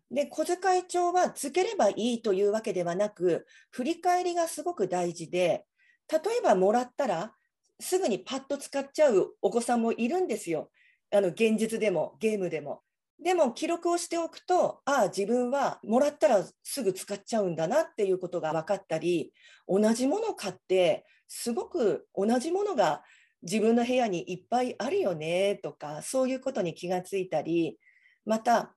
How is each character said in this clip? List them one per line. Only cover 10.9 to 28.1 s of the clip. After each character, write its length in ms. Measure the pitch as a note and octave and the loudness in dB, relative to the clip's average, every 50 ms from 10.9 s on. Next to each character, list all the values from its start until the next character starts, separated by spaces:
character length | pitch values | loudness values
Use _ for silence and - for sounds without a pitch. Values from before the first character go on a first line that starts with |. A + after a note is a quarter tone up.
| _ _ _ _ | _ _ _ _
あ 100 | - G3+ | 2 2
の、 80 | G3 F3 | 2 2
現 300 | D#3+ - A3+ A3 A3 G3 | 2 2 2 2 2 2
実 220 | A3 A3 A3+ G3+ | 0 -2 -2 0
で 100 | E3 - | 0 0
も 260 | F3+ D#3+ D3 - - _ | 0 0 -2 -4 -4 _
ゲ 140 | A3 A3 G#3+ | -2 -2 0
ー 40 | G3+ | -2
ム 120 | F#3 E3+ | -2 -4
で 100 | D#3+ D3+ | -4 -6
も。 220 | D3 C#3 - - _ _ _ _ _ _ _ _ C#4 | -6 -8 -10 -12 _ _ _ _ _ _ _ _ -2
で 100 | F4 F#4 | 0 2
も 180 | F4 D4+ A#3+ A#3 | 4 2 2 0
記 160 | - D#4 E4 | -2 -4 -4
録 200 | E4+ E4+ E4+ F4 | -2 -2 0 0
を 80 | F4 | 0
し 120 | E4+ - - | 0 -2 -4
て 100 | E4 E4+ | -4 -4
お 100 | E4 E4 | -4 -4
く 120 | - - | -8 -10
と、 400 | - - F4+ E4+ A3+ - - - _ | -2 0 2 2 2 2 -2 -4 _
あ 200 | C4 C#4+ C4 G#3 | 0 2 2 2
あ、 20 | |
自 180 | E3 - F#3+ G3+ | 2 0 -2 -2
分 260 | G3 A#3+ B3+ B3 A#3+ | 0 0 0 0 0
は 300 | C#4 C#4+ B3+ F3 - - - | 0 0 0 -2 -2 -6 -4
も 160 | G3+ A3 B3+ | 0 2 2
ら 80 | C#4+ D4 | 2 2
っ 100 | C#4+ - | 2 2
た 100 | E4+ D4 | 4 4
ら 160 | A#3 F#3+ E3 - - _ - | 4 4 2 -2 -8 _ -16
す 200 | - - C#4 A3+ | -12 -8 -4 -2
ぐ 100 | F#3+ F3+ | -2 -2
使 220 | - - - G#3 | -4 -6 -10 -10
っ 40 | G3+ | -10
ち 180 | - - A#3+ | -6 -4 -2
ゃ 40 | A3 | -2
う 80 | G3+ F3+ | 0 0
ん 80 | E3 | -2
だ 120 | D3+ D#3+ E3+ | -2 -2 0
な 140 | A#3+ D#4 D#4+ | 0 0 0
っ 120 | D#4+ - | -2 -2
て 80 | - G#3 | -2 0
い 80 | F#3+ F#3 | 0 0
う 60 | F3+ | -2
こ 100 | F#3 F3 | -2 -6
と 140 | F#3 E3+ D3+ | -6 -4 -4
が 100 | D#3 D#3 | -2 -2
分 160 | D#3+ D#3 - | -2 -2 -2
か 60 | G3+ | -4
っ 100 | G3 - | -4 -4
た 120 | - D#3+ D#3+ | -4 -6 -4
り、 340 | E3 F3 F3 D#3+ B2+ - - _ - - - - _ | -2 0 0 -2 -2 -6 -10 _ -20 -20 -20 -16 _
同 140 | - F3+ G3+ G#3+ A3 A#3 | 0 2 2 4 4 2
じ 120 | A3+ B3+ | 2 0
も 140 | C#4 E4 G#4+ | 0 0 0
の 100 | A4+ G#4+ | -2 -4
を 40 | - | -6
買 160 | - - F#3+ | -6 -8 -10
っ 40 | F#3 - _ - | -10 -10 _ 0
て 380 | F#3 F#3 F3+ E3 C#3+ - - _ _ _ _ - | 2 4 4 4 2 0 -4 _ _ _ _ -18
す 240 | - - - A#3+ A#3 | -14 -8 -6 -6 -4
ご 160 | F4 A4+ - | -4 -6 -4
く 360 | - E4+ A#3+ F#3+ D3 - - _ _ | -4 -2 0 0 0 -2 -6 _ _
同 120 | - G3 A3 A#3+ B3+ | -2 0 2 2 0
じ 120 | A#3+ E4 | 0 -2
も 140 | F4 G4 G#4 | -2 -2 -2
の 100 | G#4 F4+ | -2 0
が 280 | B3 F#3 D#3 D3 - - _ _ _ _ _ _ _ - | 2 2 2 0 -2 -6 _ _ _ _ _ _ _ -8
自 180 | E3+ F#3+ A3 | -4 -2 0
分 160 | G3+ A3+ A#3 | 2 2 2
の 80 | A#3+ A#3+ | 2 2
部 100 | B3 B3+ | 2 2
屋 140 | B3+ A#3+ G#3+ | 0 0 0
に 220 | F3+ E3 - - | -2 -4 -6 -6
い 120 | F#3 F3+ - | -8 -10 -6
っ 20 | _ | _
ぱ 140 | A#3 B3 B3+ | -2 -2 -2
い 100 | B3 - - | -2 -4 -6
あ 120 | G#3 C#4 | -4 -2
る 100 | F#4 G4+ | -2 0
よ 140 | F4 G3+ F3 | 0 0 -2
ね 420 | D3+ D#3 D#3+ F3 F3+ G3 G3+ G3 G3 - | -2 -2 -2 0 2 2 0 0 -2 -6
と 100 | D3 - | -10 -12
か、 300 | - D#3 D3 D3+ D3 - | -12 -12 -10 -10 -10 -8
そ 220 | - - C4 C4 | -4 -2 0 0
う 40 | B3+ | 0
い 60 | C4 | -2
う 60 | C4 | -4
こ 120 | - C4+ C4+ | -4 -4 -4
と 80 | B3+ | -2
に 140 | F#3 E3 D#3 | -4 -4 -6
気 140 | - - F3 | -6 -6 -4
が 120 | F#3 F3+ | -4 -4
つ 160 | F3+ - G3 | -4 -4 -6
い 140 | G3 F#3 F#3 | -6 -4 -2
た 100 | E3 D3+ | -2 -2
り、 380 | C3+ D#3+ E3 E3+ E3 D3+ - - _ _ _ _ _ _ | -2 0 0 0 0 -2 -4 -10 _ _ _ _ _ _